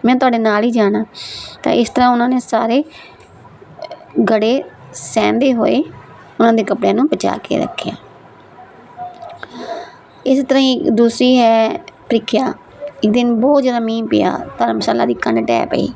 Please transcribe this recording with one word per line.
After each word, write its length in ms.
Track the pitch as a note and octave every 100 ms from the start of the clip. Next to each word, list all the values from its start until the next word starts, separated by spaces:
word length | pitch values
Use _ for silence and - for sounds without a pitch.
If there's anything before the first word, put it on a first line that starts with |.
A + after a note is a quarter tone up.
ਮੈਂ 120 | A#3 B3+
ਤੁਹਾਡੇ 220 | C4 A#3
ਨਾਲ 260 | A3 G#3
ਹੀ 60 | A#3
ਜਾਣਾ।" 340 | A#3 G3+ G#3+ A3 - - - - -
ਤਾਂ 100 | -
ਇਸ 180 | - A3+
ਤਰ੍ਹਾਂ 200 | - B3
ਉਹਨਾਂ 180 | A#3+ A#3+
ਨੇ 120 | B3+
ਸਾਰੇ 440 | - A3+ A3+ B3+ D4+ - - - - - - - - - - - - - A3+
ਗੜੇ 320 | A3 A3 C4+ - - -
ਸਹਿੰਦੇ 600 | - - A3+ G#3 A3+ C4+
ਹੋਏ 260 | A#3+ A3 A#3 E4 - - - - -
ਉਹਨਾਂ 120 | A#3
ਦੇ 100 | A3+
ਕੱਪੜਿਆਂ 320 | G3+ G#3 G3+
ਨੂੰ 120 | G#3 D4+
ਬਚਾ 300 | F#3+ G3 G3+
ਕੇ 220 | - -
ਰੱਖਿਆ। 340 | - - - - - - - - - - - - - - F5+ F5 F5 F5 - - - - - - - - C4
ਇਸ 180 | C4+
ਤਰ੍ਹਾਂ 180 | C4 C4+
ਹੀ 280 | C4 B3+ -
ਦੂਸਰੀ 480 | A3+ A#3 A3+ B3+ B3+
ਹੈ 300 | A#3 A3+ A3 -
ਪ੍ਰੀਖਿਆ। 760 | - - - A#3 A3 B3 C4 - - - - -
ਇੱਕ 80 | G#3+
ਦਿਨ 280 | A#3 A#3+ A#3
ਬਹੁਤ 220 | B3+ C#4+
ਜ਼ਿਆਦਾ 180 | B3+ A#3+
ਮੀਂਹ 240 | A3+ A3+
ਪਿਆ, 340 | A3 - F#3 - - -
ਧਰਮਸ਼ਾਲਾ 460 | A#2 A2 G#2+ A2+
ਦੀ 100 | A#2+
ਕੰਧ 340 | A#2 - A2+ A2+
ਢਹਿ 180 | A#2 -
ਪਈ। 220 | B2 C3